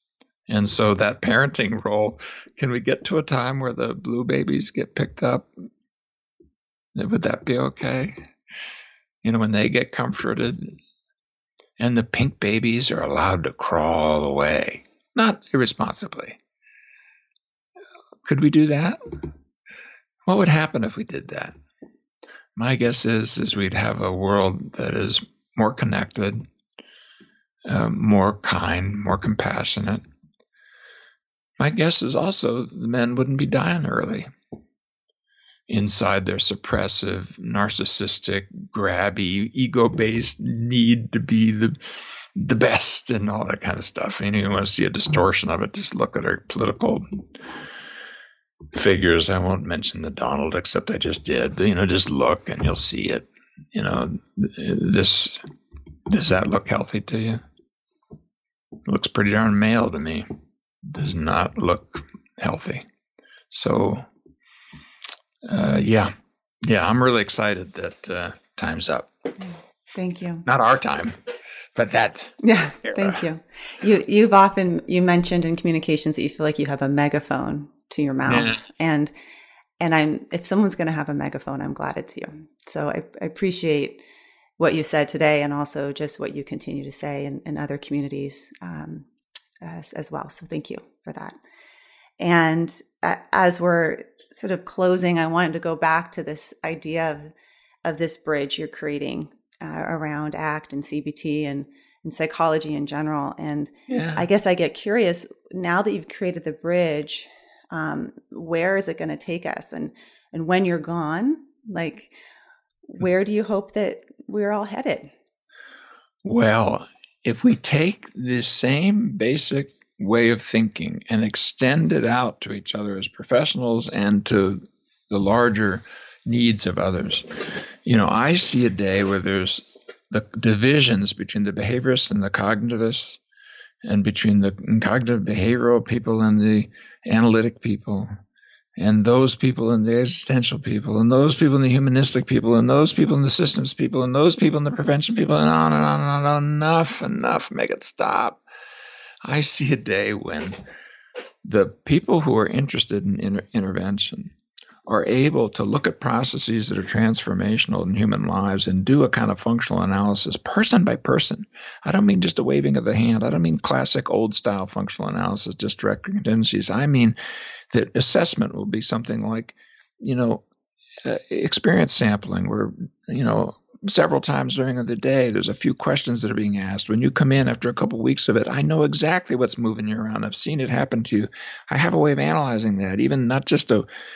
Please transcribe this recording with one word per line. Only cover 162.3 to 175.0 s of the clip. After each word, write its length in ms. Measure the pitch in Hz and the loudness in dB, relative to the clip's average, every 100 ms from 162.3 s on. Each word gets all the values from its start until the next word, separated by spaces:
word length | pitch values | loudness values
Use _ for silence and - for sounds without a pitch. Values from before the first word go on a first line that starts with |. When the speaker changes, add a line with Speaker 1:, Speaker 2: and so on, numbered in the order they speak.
| - | 0
Speaker 1:
a 40 | |
waving 340 | 131 139 - 135 | 0 2 2 2
of 80 | 104 | 2
the 100 | 107 | 2
hand. 280 | 117 113 | 2 2
I 80 | 117 | 0
don't 100 | 151 | 2
mean 160 | 165 160 | 2 0
classic 520 | - 131 127 - - | 0 0 0 0 0
old 240 | - 110 | 0 0
style 340 | - 113 98 92 | 0 -2 -2 -4
functional 420 | 104 101 - 101 | -6 -6 -6 -6
analysis, 460 | 98 95 104 - - | -2 -2 -4 -6 -6
just 240 | 101 - | -6 -2
directing 340 | 104 104 - | -2 -2 -4
tendencies. 560 | 202 113 113 110 101 95 | -4 0 2 2 0 0
I 180 | 101 147 | 0 2
mean 280 | 135 113 - - - - - - | 4 4 2 -6 -14 -16 -18 -2
that 240 | 117 - - | 0 0 2
assessment 580 | 131 - 170 - 107 98 | 4 4 4 2 -2 -4
will 100 | 101 | -4
be 120 | 107 | -4
something 400 | - 113 113 113 | -2 -4 -4 -4
like, 360 | 107 110 117 - _ _ _ _ | -4 -6 -8 -16 _ _ _ _
you 160 | - 123 | -4 0
know, 280 | 120 - _ _ _ _ _ - | 0 -2 _ _ _ _ _ -10
uh, 140 | 123 113 - | -6 -6 -4
experience 640 | - - - 208 180 156 | -4 -2 0 2 4 4
sampling, 560 | - 110 104 95 92 95 | 4 2 0 -2 -4 -2
where, 240 | 104 104 - - _ - | -2 -4 -6 -12 _ -8
you 160 | 127 117 | -2 0
know, 320 | 107 - - _ - 202 | 0 -2 -8 _ -8 0
several 320 | - 160 139 | 4 4 2
times 340 | - 139 131 135 | 0 -2 0 -2
during 280 | 131 123 117 | -2 -2 -4
the 100 | |
day, 340 | 113 | -2